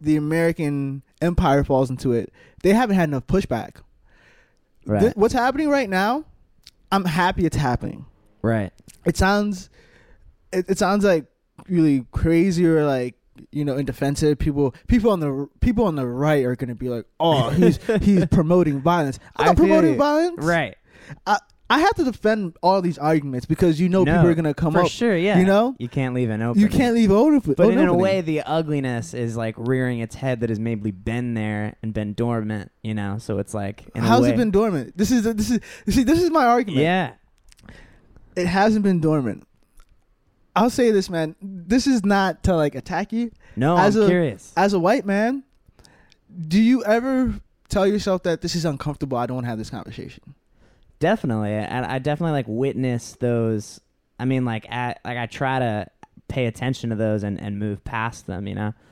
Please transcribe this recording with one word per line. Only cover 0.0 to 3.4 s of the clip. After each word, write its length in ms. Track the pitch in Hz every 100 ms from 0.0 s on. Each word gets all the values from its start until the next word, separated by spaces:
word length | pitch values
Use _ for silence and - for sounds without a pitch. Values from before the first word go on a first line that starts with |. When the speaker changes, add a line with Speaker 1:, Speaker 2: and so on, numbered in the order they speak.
Speaker 1:
the 160 | 151 151
American 840 | 147 165 170 170 147 143 139 139 - _
empire 420 | 170 175 170 139
falls 260 | 139 131 131
into 220 | 127 135
it. 200 | 117 - _ - _
They 120 | 180
haven't 240 | 220 247 190
had 100 | 160
enough 160 | 135 -
pushback. 520 | 190